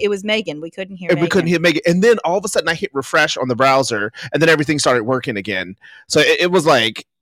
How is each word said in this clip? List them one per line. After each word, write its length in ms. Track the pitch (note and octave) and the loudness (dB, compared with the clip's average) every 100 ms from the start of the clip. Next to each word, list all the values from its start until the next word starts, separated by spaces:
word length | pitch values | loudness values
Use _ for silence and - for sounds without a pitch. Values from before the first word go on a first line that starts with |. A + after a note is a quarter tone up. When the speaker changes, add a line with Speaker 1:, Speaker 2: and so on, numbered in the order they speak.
Speaker 1:
It 60 | G3+ | -4
was 140 | G3+ | -4
Megan. 380 | G#3 G#3+ F#3 D3+ | -2 -4 -4 -10
We 100 | E3 | -12
couldn't 260 | - F#3+ F#3 | -12 -14 -10
hear 140 | F3 | -2
Speaker 2:
and 80 | F3 | 0
we 100 | E3+ | 2
couldn't 180 | F#3+ E3 | 0 0
Speaker 1:
Megan. 20 | |
Speaker 2:
hear 120 | E3+ | 2
Megan. 220 | F3 D3+ E3+ | 2 2 0
And 180 | F3+ | 2
then 140 | A3+ G#3+ E3 | 4 4 2
all 100 | F#3+ | -2
of 80 | |
a 40 | G#3 | -2
sudden 200 | - D#3+ | -4 -2
I 60 | |
hit 160 | E3+ G3+ | -4 -4
refresh 460 | C#3 - D#3+ D3+ - | -6 -2 0 0 -2
on 100 | B2+ | -4
the 80 | A#2 | 2
browser 560 | C3+ C3+ B2 A2 G#2 - - | 4 4 0 -2 -6 -8 -6
and 80 | C#3+ | 0
then 80 | D#3+ | 4
everything 280 | D#3 D3+ D3 | 4 2 0
started 260 | C#3+ B2 | 2 0
working 340 | A2 C3 C#3 G#2 | 0 -2 -2 -6
again. 380 | F#2+ F#2 F2+ G2 - - - | -4 -6 -6 -12 -20 -20 -2
So 120 | D3+ | 2
it, 220 | C#3 - | 2 2
it 80 | F3 | 2
was 140 | F3+ D#3 | 2 4
like, 400 | C3 A2+ - - _ | 2 2 -4 -16 _